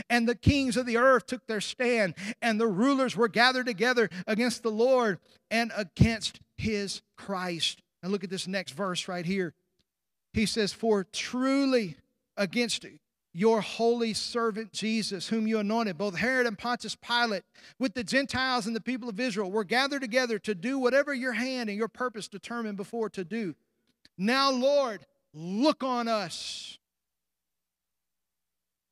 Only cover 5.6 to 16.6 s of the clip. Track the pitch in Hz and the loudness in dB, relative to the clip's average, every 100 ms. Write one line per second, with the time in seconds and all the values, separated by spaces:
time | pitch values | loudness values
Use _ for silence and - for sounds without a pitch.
5.6 | 233 190 190 - 226 226 - - _ - | -2 -4 -8 4 4 4 -6 -10 _ -6
6.6 | 208 208 196 - _ - - 190 180 165 | -4 -2 -4 -8 _ -18 -8 -4 -4 -2
7.6 | - - _ _ 180 202 196 185 180 196 | -4 -4 _ _ -4 -4 -4 -8 -4 -4
8.6 | 180 135 196 175 - 180 170 196 170 - | -6 -6 -4 -4 -6 -6 -2 -2 -2 -8
9.6 | _ _ _ _ _ _ _ 220 202 226 | _ _ _ _ _ _ _ 0 0 2
10.6 | 202 - 226 202 180 - - 247 262 277 | -2 0 2 2 2 -6 -4 0 2 4
11.6 | 269 247 190 - _ _ _ - 196 240 | 4 2 0 -8 _ _ _ -4 -2 0
12.6 | 233 - 247 151 _ _ _ 170 220 220 | -2 -4 -8 -20 _ _ _ 0 2 2
13.6 | - - 233 240 226 190 - 240 233 214 | 0 0 2 2 0 -2 -4 -2 -2 -4
14.6 | 220 - 214 220 185 190 - 226 220 220 | -10 -6 -2 -2 -2 -6 -4 -2 0 0
15.6 | 208 233 220 160 202 151 233 262 240 196 | 0 0 -2 -2 -4 -2 0 2 0 -2